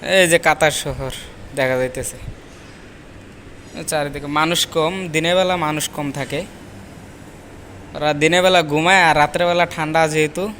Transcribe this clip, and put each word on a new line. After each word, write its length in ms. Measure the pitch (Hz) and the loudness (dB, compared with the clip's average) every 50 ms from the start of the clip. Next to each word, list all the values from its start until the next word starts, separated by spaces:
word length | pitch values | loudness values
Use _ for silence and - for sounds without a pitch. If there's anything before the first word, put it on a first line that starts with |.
| - - 180 190 | -4 2 4 4
এই 80 | 185 170 | 4 6
যে 60 | 165 165 - 160 | 4 4 4 2
কাতার 280 | 151 - - 151 139 - - | 2 4 2 0 0 -2 -6
শহর 300 | 151 131 123 139 131 123 - - - - - - - - 143 | -8 -8 -6 -8 -8 -8 -10 -14 -16 -18 -18 -18 -12 -4 -2
দেখা 160 | 135 131 131 127 | -2 0 0 0
যাইতেছে, 360 | 127 127 127 135 123 - - - - - - - - - - - - - - - - - - - - - - - - - - - - - - - - - - 160 165 147 | -2 -2 -4 -6 -8 -8 -10 -12 -14 -14 -14 -14 -18 -20 -20 -20 -20 -20 -20 -20 -20 -20 -20 -20 -20 -20 -20 -20 -20 -20 -20 -20 -20 -20 -20 -20 -20 -18 -16 -14 -8 -4
চারিদিকে 400 | - 156 147 147 139 143 139 143 147 151 | -2 -2 -2 -4 -6 -8 -8 -4 0 0
মানুষ 220 | 156 160 175 165 - - - | 2 2 2 0 -2 -2 0
কম, 180 | 165 156 156 185 190 185 175 151 | 0 0 0 0 -4 -6 -2 -2
দিনের 200 | 160 156 170 175 185 | 0 2 2 2 2
বেলা 180 | 190 185 180 180 165 151 | 2 2 2 0 0 -2
মানুষ 180 | 151 151 143 - - | -2 -2 -4 -6 -6
কম 120 | - 147 143 135 147 | -6 -6 -6 -4 -6
থাকে, 200 | 139 - - 143 185 208 - - - - - - - - - - - - - - - - - - - - - - - - - - - - - | -6 -6 -6 -8 -8 -10 -14 -20 -20 -20 -20 -20 -20 -20 -20 -20 -20 -20 -20 -20 -20 -20 -20 -20 -20 -20 -20 -20 -20 -18 -18 -18 -18 -14 -10
ওরা 140 | 143 147 151 151 143 | -4 -2 -2 0 2
দিনের 200 | 151 160 165 180 180 | 2 2 4 4 4
বেলা 160 | 185 185 180 165 151 | 6 4 4 4 4
ঘুমায়, 300 | 143 151 156 175 190 190 180 165 | 0 0 4 4 6 6 6 6
আর 80 | 151 151 | 6 4
রাত্রেবেলা 440 | 147 147 - 170 175 175 175 175 175 170 - | 4 2 2 0 0 2 2 2 2 0 0
ঠান্ডা 260 | - 156 151 156 160 160 156 151 | -6 -6 -2 2 2 2 2 2
যেহেতু 300 | 156 156 151 147 170 185 214 214 - | 0 0 0 0 -4 -6 -6 -8 -12